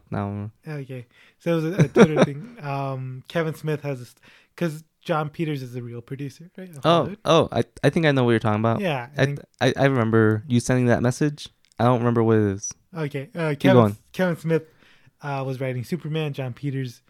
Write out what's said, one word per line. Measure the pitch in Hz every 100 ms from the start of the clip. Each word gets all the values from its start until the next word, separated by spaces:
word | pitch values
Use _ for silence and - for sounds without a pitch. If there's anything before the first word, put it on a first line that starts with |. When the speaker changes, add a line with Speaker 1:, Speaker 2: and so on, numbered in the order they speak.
| -
Speaker 1:
no. | 107 101 101 104 - 160
Speaker 2:
Okay. | 147 135 127 117 _ _ _
So | 170
it | 165
was | 156
a, | 196
a | 143
Twitter | - 170 151
Speaker 1:
<laughs> | 143
Speaker 2:
thing. | 143 233 -
Um, | 147 139 139 131 131 131 -
Kevin | 175 160 151
Smith | 156 147
has | 143 127
a | 123
st-, | _ - _ _ -
'cause | 170 151 - _
John | - 156 151
Peters | - 156 143
is | 127 123
a |
real | 120 120
producer, | - 135 139 - 170 -
right? | 185
Of | 147
Speaker 1:
Oh, | 156
Speaker 2:
Hollywood. | 170 147 202 -
Speaker 1:
oh, | 160 117
I, | 117 - -
I | 143
think | 175 156
I |
know | 135
what | 120
you're | 110
talking | 110 107
about. | 113 110
Speaker 2:
Yeah, | 104 135 120 147
I |
Speaker 1:
I, | 139
Speaker 2:
think | 143 - _
Speaker 1:
I, | 123 -
I | 139
remember | 131 113 113 107 107 127
you | 120
sending | - 127 120
that | 98
message. | 120 - 151 147 - _ _ -
I | 120
don't | 123
remember | 120 120
what | 113 110
it | 104
is. | 98 - - _ 165
Speaker 2:
Okay. | 147 139 135 175
Uh, | 156
Speaker 1:
Keep | 147
Speaker 2:
Kevin, | - 123
Speaker 1:
going. | 107 104 _
Speaker 2:
Kevin | - 185 156
Smith, | 160 160 - _ _ _ _ _
uh, | 147 139 135
was | 127
writing | 131 127
Superman. | 110 175 151 156 156
John | 143 127
Peters | 117 143 135 127 - _